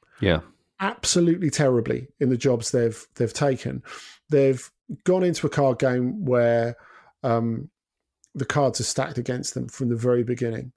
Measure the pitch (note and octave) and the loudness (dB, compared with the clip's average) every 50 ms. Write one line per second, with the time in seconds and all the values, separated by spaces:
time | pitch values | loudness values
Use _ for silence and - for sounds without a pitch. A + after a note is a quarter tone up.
0 | _ _ _ - - G2 E2 D#2+ - - _ _ _ _ _ - F#3+ G3+ A#3+ - | _ _ _ 0 2 2 2 2 0 -8 _ _ _ _ _ -6 -6 -6 -4 -4
1 | - - - F3+ E3+ E3+ E3 F#3 F3+ C#3+ - - D3+ C3 B2 A#2 A#2 - A#2+ B2 | -2 0 2 2 4 2 2 2 0 -2 0 2 2 2 2 2 0 -2 -4 -6
2 | B2+ - _ - D3 B2+ B2+ A#2+ - C3+ B2 A2+ A2+ - - B2 A#2 A#2 A2 - | -6 -10 _ -2 0 0 0 2 2 2 0 0 -2 -2 0 0 0 0 -2 -6
3 | - _ _ - A#2+ A2+ - - D3 C#3 C3 A#2+ - C3 C3+ B2+ - - - - | -16 _ _ -4 -4 -2 -2 0 0 0 0 -2 -4 -8 -8 -8 -12 -14 -18 -18
4 | - - - _ _ - D3 C#3 C#3 C3+ C3 B2 - - _ _ _ - - - | -18 -20 -20 _ _ 2 4 4 4 4 2 0 -4 -16 _ _ _ -16 -12 -4
5 | - F#3 F3+ F#3 F3+ F3+ E3 - - C#3 - D3 C#3 C3 B2 - C#3 C3 B2 B2+ | 0 2 2 4 2 0 0 0 -2 -2 2 2 2 2 2 2 0 0 2 0
6 | B2 B2+ - G#3+ F#3 C3 B2 A#2+ A#2+ A#2 A#2 A#2 A#2 A#2+ A#2 - - - - - | 0 -2 -4 -4 -2 2 2 4 4 4 4 2 0 -2 -4 -10 -16 -20 -20 -20
7 | - _ _ - - B2+ A#2 A2+ A#2 A#2 A2+ A#2 C#3+ - _ _ _ _ _ _ | -20 _ _ -6 -2 0 0 0 0 -2 -4 -4 -8 -12 _ _ _ _ _ _
8 | _ _ _ _ _ _ - C#3 C3 - - D3 C#3+ B2+ G#2+ - A#2+ - - - | _ _ _ _ _ _ -8 -8 -6 -2 0 2 2 2 0 -2 -4 -4 -4 -4
9 | C3 D#3 - B2 A#2+ - B2 B2+ - - - C3 B2 A#2+ - - C3 A#2 A#2+ A2+ | -4 -4 -4 -6 -6 -4 -6 -6 -6 -8 -6 -8 -8 -8 -6 -4 -2 -2 -2 0
10 | A#2 B2 B2 A#2+ A#2 A#2+ B2 A#2+ B2 A#2 A2+ A#2+ B2+ B2+ _ | 2 2 2 2 0 -2 -2 -4 -4 -4 -4 -6 -10 -12 _